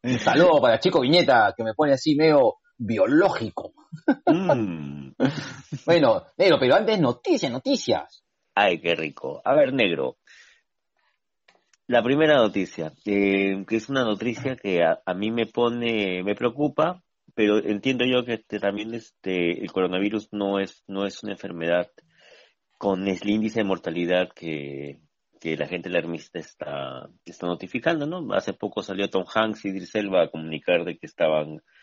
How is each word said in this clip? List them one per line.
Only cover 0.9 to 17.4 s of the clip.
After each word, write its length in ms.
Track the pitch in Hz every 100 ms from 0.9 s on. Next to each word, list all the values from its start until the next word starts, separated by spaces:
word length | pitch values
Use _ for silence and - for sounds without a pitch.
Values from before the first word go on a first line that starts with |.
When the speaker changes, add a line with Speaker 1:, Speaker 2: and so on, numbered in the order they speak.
| 175
Speaker 1:
Viñeta, 520 | 127 175 156 123 104 -
que 80 |
me 100 | 110
pone 200 | 110 151
así 220 | 135 156 147
medio 400 | 160 151 117 - _ _
biológico. 960 | 113 107 110 151 196 - 113 - - _ _ 156 - - -
Speaker 2:
Mm. 840 | 180 190 135 104 80 71 71 67 -
Speaker 1:
<laughs> 680 | 135 151 - - - 143 -
Bueno, 380 | 170 131 101 - -
negro, 200 | 190 139
pero 160 | 127 170
antes 240 | 220 214
noticias, 520 | 135 - 403 277 143
noticias. 720 | 120 262 277 - 87 - - _ _ _ 101
Speaker 2:
Ay, 240 | 101 85
qué 160 | 85 82
rico. 460 | 78 - 67 69
A 100 | -
ver, 200 | 143 135
negro. 440 | 131 101 78 65 - _ - _ _ _ _ _ _ _ _ _ _ _ _ _ _ -
La 140 | 120
primera 320 | 117 143 156 147
noticia, 560 | 110 98 87 - 80 _ 104
eh, 580 | 101 101 98 98 98 95
que 80 | 113
es 140 | 110
una 140 | 135
noticia 520 | 117 101 117 113 135 131
que 280 | 104 87
a, 160 | 82 82 -
a 80 |
mí 180 | 90 107
me 140 | 117 110
pone, 800 | - 120 120 117 110 98 90
me 120 | 95 104
preocupa, 680 | 120 131 147 143 160 185 _ _ _
pero 220 | -